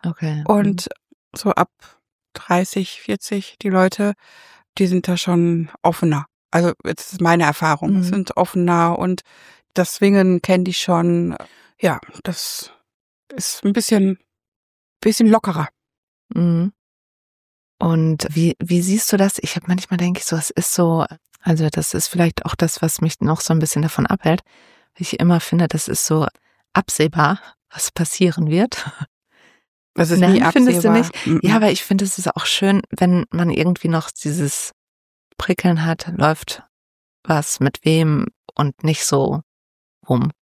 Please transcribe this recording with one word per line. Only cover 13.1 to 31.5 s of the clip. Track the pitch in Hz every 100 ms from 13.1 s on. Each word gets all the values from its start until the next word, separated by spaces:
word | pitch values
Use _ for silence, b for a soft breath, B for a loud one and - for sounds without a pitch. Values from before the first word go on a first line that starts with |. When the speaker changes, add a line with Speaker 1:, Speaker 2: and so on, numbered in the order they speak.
| _ _
Speaker 2:
ist | 262 - -
ein | 202
bisschen, | 214 - 214 190 185 _ _ _ _ _ _ _ _
bisschen | 220 220 220
lockerer. | 214 202 160 147 - _ _ _ _ _
Speaker 1:
Mhm. | 170 175 170 190 - _ _ _ _ _ _ _ _ _ _
Und | 165 160 160 156 -
wie, | 156 165 -
wie | 170 175
siehst | 180 214 -
du | 196
das? | 196 -
Ich | - 170
hab, | 175
manchmal | 180 - 175
denke | 175 180
ich | -
so, | 160
es | -
ist | - -
so, | - 170 165 - 156 _ _
also | 180 160 156
das | 156 -
ist | 170 -
vielleicht | 175 170 - -
auch |
das, | - 165 -
was | 165 -
mich | 160 -
noch | 151 160
so | -
ein | 160
bisschen | 160 147
davon | 156 - -
abhält, | - - 175 b b b b b
weil | -
ich | 175 -
immer | 175 170
finde, | - 175 165
das | 156 -
ist | - -
so | 156 147 - _ _ _
absehbar, | - - - 156 165 151 196 B B _
was | - -
passieren | - 160 - 175 165 156
wird. | 170 240 - - - - _ _ b b b b _ _
Speaker 2:
Das | - 165
ist | 175
Speaker 1:
Nein, | 180
Speaker 2:
nie | 196 311
Speaker 1:
findest | 285 247 175
du | 208
Speaker 2:
absehbar. | 226
Speaker 1:
nicht? | 170 - -
Speaker 2:
Mhm. | 160
Speaker 1:
Ja, | 185